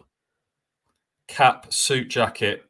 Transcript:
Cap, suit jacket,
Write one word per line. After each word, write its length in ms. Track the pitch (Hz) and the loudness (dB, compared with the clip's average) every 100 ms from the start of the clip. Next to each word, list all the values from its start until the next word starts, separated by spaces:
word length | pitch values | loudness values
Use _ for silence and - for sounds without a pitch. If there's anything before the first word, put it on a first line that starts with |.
| - _ _ _ _ _ _ _ _ _ _ _ - | -20 _ _ _ _ _ _ _ _ _ _ _ -8
Cap, 440 | - 127 - - | 4 4 4 -4
suit 380 | - - 131 117 | -4 0 -2 -2
jacket, 540 | 123 110 - 104 - | -2 -2 -2 -4 -4